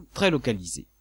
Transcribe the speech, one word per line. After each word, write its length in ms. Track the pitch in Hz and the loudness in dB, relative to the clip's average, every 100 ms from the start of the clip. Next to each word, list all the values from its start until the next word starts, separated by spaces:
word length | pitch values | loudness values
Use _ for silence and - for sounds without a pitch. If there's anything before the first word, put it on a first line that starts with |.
| - - | -10 2
très 160 | 190 | 2
localisées. 560 | 151 123 104 87 - - _ | 4 0 -2 -6 -12 -14 _